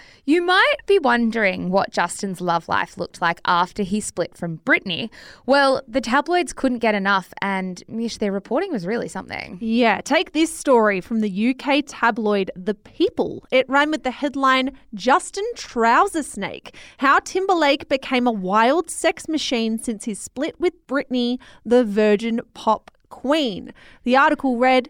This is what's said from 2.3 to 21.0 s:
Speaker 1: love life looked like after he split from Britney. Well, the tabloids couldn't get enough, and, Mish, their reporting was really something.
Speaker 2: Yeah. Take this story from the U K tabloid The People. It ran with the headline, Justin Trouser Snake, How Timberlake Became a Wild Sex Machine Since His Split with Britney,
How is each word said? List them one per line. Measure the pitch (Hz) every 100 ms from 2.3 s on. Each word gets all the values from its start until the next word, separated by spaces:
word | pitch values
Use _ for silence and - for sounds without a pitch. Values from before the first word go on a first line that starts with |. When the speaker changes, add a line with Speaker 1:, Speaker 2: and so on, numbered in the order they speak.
| 180
Speaker 1:
love | 180 170 -
life | 98 - -
looked | - -
like | 170 165
after | - 175 180 -
he | 180 214
split | - - 160 -
from | 170 160
Britney. | - 330 190 165 226 - - - -
Well, | 277 269 262 -
the | 262
tabloids | 233 269 302 349 294
couldn't | - 269 240
get | 226 208
enough, | 196 196 - -
and, | 196 190 185 180 -
Mish, | 226 226 -
their | 208
reporting | 202 - 254 392
was | 240 170
really | 233 170
something. | 190 - - - 180
Speaker 2:
Yeah. | 220 233 233 185
Take | - 311 -
this | 302 320 -
story | 294 240 214 190
from | - 226
the | 214
U | 185 233 262
K | 254 285
tabloid | 285 - 233 233 208 202 180 -
The | 185 208
People. | - - 403 - - - -
It | 254 254
ran | 277 302
with | 311
the | 254
headline, | - 285 269 262 262 262 269 _
Justin | 202 226 339 - 403 453 466
Trouser | - 240 226 262 392 330
Snake, | 262 - 175 69 - - - -
How | 262 320
Timberlake | - 370 381 349 285 285 -
Became | 269 - 254 247
a |
Wild | 214 180 208 233 330 349
Sex | - 320 - -
Machine | 311 - 240 226 220
Since | - 208 233
His | 196
Split | - - 311 -
with | 349 - -
Britney, | 269